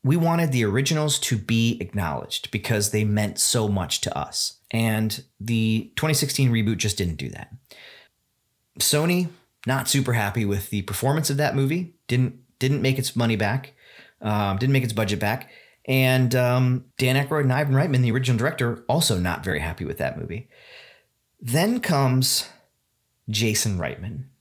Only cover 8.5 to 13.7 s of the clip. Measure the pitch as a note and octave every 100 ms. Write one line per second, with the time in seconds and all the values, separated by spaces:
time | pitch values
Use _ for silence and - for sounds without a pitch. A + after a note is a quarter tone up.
8.5 | _ _ - - D3 E3 F3+ F3 - _
9.5 | _ - C3 - C#3 C3 A#2 G2+ A2+ G#2
10.5 | G2 - G#2 F#2 G2 B2+ D3+ D3 C#3+ D3+
11.5 | C#3 C3+ E3+ F3 _ - B2 B2+ - _
12.5 | _ C3 C#3+ C3+ C3 C3 - A#2 A2 G#2
13.5 | C3 -